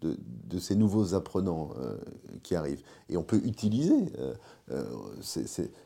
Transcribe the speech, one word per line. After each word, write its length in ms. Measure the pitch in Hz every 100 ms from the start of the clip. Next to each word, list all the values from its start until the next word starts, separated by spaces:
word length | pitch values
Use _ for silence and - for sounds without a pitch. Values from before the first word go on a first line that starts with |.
de, 160 | 80 -
de 380 | - 58 87 90
ces 180 | - 101
nouveaux 380 | 107 104 98
apprenants, 560 | 95 - 95 95 82 78 73
euh, 160 | 64 50 - - - -
qui 140 | - 87
arrivent. 260 | 76 71 - - -
Et 60 | 87
on 40 |
peut 180 | - 110 -
utiliser, 640 | 107 107 110 160 302 190 -
euh, 160 | 65 - - - -
euh, 140 | 67 55 58 50 50
ces, 240 | - - -
ces, 260 | - 82 -